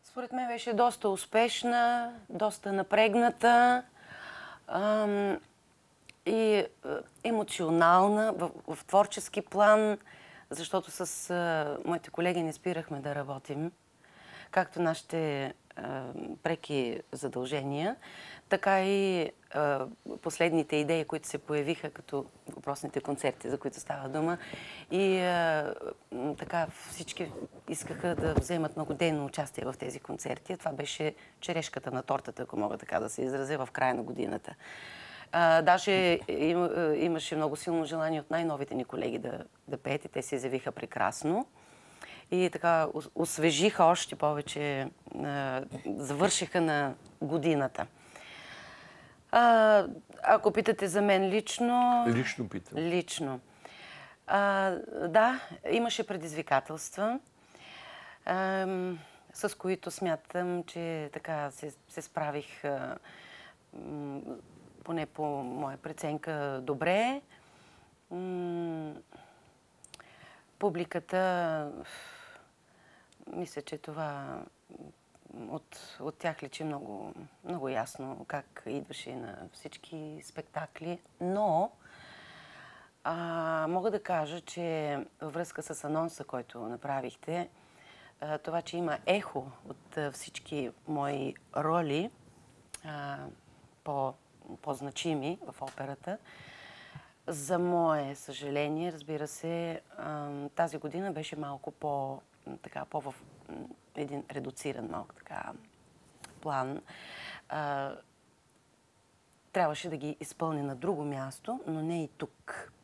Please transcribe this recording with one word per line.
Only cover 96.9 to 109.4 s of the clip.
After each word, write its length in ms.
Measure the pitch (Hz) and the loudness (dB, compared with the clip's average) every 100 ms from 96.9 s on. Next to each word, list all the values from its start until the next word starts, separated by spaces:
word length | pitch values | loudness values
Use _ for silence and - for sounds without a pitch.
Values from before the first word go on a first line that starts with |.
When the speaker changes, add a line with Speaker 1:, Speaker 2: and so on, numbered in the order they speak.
| - - _ - | -20 -20 _ -8
Speaker 1:
за 320 | 160 139 175 | -8 0 2
мое 560 | 180 175 165 151 139 | 2 4 4 2 0
съжаление, 800 | 139 - 131 143 143 147 156 175 | -8 -12 -8 -4 0 0 0 -4
разбира 360 | 160 143 151 151 | -6 -8 -6 -6
се, 520 | - 165 170 170 160 - - | -6 -6 -4 -4 -6 -12 -10
а, 320 | 151 151 147 143 143 | -8 -6 -6 -8 -8
тази 300 | - 165 147 | -2 -2 0
година 340 | 151 156 196 | -6 -4 -4
беше 240 | 156 156 151 | -4 -8 -8
малко 340 | 139 139 - | -8 -8 -10
по-, 500 | - 151 143 135 135 _ _ - 135 | -8 -4 -2 -4 -6 _ _ -14 -14
така, 220 | - - | -12 -12
по-, 160 | 139 156 | -8 -8
в, 140 | 143 - - - - | -8 -14 -20 -20 -16
м, 60 | - - - _ - | -14 -14 -16 _ -8
един 280 | 143 143 - | -6 -6 -8
редуциран 580 | 139 127 131 151 - 110 | -8 -8 -8 -8 -6 -6
малко 240 | - - | -8 -10
така 380 | - - - - - - _ _ _ _ _ - - | -18 -12 -10 -10 -12 -20 _ _ _ _ _ -20 -10
план. 400 | 156 139 131 139 - - - - - - _ | -4 -2 -2 -6 -10 -20 -16 -14 -14 -14 _
А, 440 | 151 147 139 139 - - _ _ _ _ _ _ _ _ _ _ _ _ _ | -4 -2 -2 -4 -8 -16 _ _ _ _ _ _ _ _ _ _ _ _ _